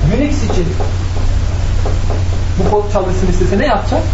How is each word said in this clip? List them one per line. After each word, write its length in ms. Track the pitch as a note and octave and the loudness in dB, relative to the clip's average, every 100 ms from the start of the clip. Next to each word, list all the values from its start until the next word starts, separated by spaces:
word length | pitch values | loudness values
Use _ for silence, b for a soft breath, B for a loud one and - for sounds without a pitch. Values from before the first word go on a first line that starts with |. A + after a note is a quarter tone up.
| - B3 | 0 0
Unix 280 | D4 - | 0 0
için 220 | G#3+ - E3+ - - - - - - - - - - - - - - - - - - - | 0 0 0 0 -2 -2 -2 0 2 2 0 0 0 0 2 0 0 0 0 0 0 0
bu 120 | F#3 | 2
kod 220 | G#3+ G#3 | 0 0
çalışsın 340 | G#3 F#3 - F#3 | -2 0 0 0
istese 280 | F3+ F3+ G3+ | 2 2 0
ne 80 | C#4+ | 0
yapacak? 360 | A3 - C#4 - | -2 -2 -2 -2